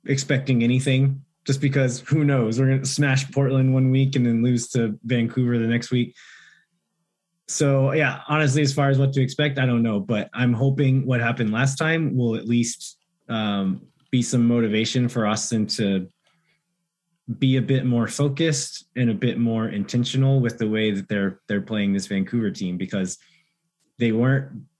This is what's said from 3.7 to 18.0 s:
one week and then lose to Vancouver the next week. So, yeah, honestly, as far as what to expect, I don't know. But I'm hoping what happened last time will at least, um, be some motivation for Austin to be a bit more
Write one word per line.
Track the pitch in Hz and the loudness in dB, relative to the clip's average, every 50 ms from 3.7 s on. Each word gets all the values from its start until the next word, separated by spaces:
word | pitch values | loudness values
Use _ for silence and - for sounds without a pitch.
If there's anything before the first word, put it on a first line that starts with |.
| 131 | 4
one | 131 131 131 | 4 4 4
week | 131 135 135 135 135 | 4 4 2 2 2
and | 131 123 | 2 2
then | 120 117 113 | 2 2 2
lose | 117 127 123 117 117 - | 2 2 2 0 -2 -2
to | - 123 117 110 107 - - | 0 0 0 0 -2 -6 -4
Vancouver | 117 127 120 117 113 - 131 127 120 120 117 | -2 0 0 0 0 0 0 0 0 0 0
the | 113 | 0
next | 113 117 120 - - | 0 0 -2 -2 -2
week. | 127 123 120 120 _ - - - - - - - _ _ _ _ _ _ _ _ _ _ _ _ _ _ _ _ _ _ _ - | -2 -2 -2 -2 _ -20 -20 -20 -20 -20 -20 -20 _ _ _ _ _ _ _ _ _ _ _ _ _ _ _ _ _ _ _ -12
So, | - - 151 139 139 135 135 131 | -2 0 2 2 4 2 2 2
yeah, | - 156 147 127 - - - - | 2 0 0 0 -2 -6 -6 -2
honestly, | 147 156 156 135 127 156 | 0 2 2 2 2 2
as | 147 135 | 0 0
far | - 147 139 139 | 2 0 2 2
as | 135 135 | 4 2
what | 139 135 135 | 2 2 2
to | 139 | 0
expect, | 127 120 - - 147 147 143 135 | -2 0 0 0 0 0 0 0
I | 127 | 0
don't | 127 120 117 | 2 2 2
know. | 117 113 107 101 | 2 0 0 -2
But | 95 - 117 104 - - | -2 -2 -2 -4 -4 -6
I'm | - 120 127 123 | -4 0 0 0
hoping | 120 110 135 139 135 135 143 131 131 135 131 | 2 2 0 0 2 2 2 2 2 2 0
what | 127 127 120 | 0 0 0
happened | 117 117 117 127 117 104 | 0 -2 -2 0 -2 -2
last | 107 117 135 139 139 | 0 0 0 0 0
time | - 160 156 165 165 160 147 - | 0 0 0 0 0 0 0 0
will | 127 123 117 110 | 0 0 0 -2
at | 110 - | -2 -2
least, | 113 117 120 117 117 - - - - - _ _ _ _ _ _ - | 0 0 0 0 0 -4 -10 -14 -18 -18 _ _ _ _ _ _ -6
um, | 117 110 107 104 101 98 98 95 92 - - - _ _ _ _ | -4 -2 -2 -2 -2 -2 -2 -2 -4 -4 -8 -20 _ _ _ _
be | - 127 | -2 -2
some | 117 - - 123 117 | 0 0 2 2 4
motivation | 117 120 120 117 107 107 110 110 - - 131 123 120 | 4 4 2 2 2 0 0 0 0 0 -2 -2 0
for | - 120 107 | 0 0 0
Austin | 104 107 110 - - 117 110 107 | 0 0 -2 -2 -2 -2 -2 -2
to | 107 - - 110 98 98 95 92 92 _ _ _ _ _ _ _ _ _ _ _ _ _ _ _ _ _ _ _ _ _ _ _ - 110 - | -2 -2 -2 0 0 0 -2 -4 -6 _ _ _ _ _ _ _ _ _ _ _ _ _ _ _ _ _ _ _ _ _ _ _ -12 -4 0
be | 139 135 131 | 2 2 2
a | 131 | 2
bit | 110 - 135 127 127 | 2 0 0 0 2
more | 127 120 117 | 0 0 0